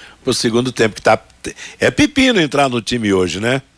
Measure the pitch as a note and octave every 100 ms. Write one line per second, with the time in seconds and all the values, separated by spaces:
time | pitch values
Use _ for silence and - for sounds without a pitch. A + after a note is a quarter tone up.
0 | - - C3 A#2+ A#2+ A2+ B2+ - A2 -
1 | A2+ A2 - _ - - - - - -
2 | D4 C#4 C4 A3 D3 C#3+ C#3 A#2+ G2+ B2
3 | G#2 F#2+ F2+ D#2+ A#2 C3 -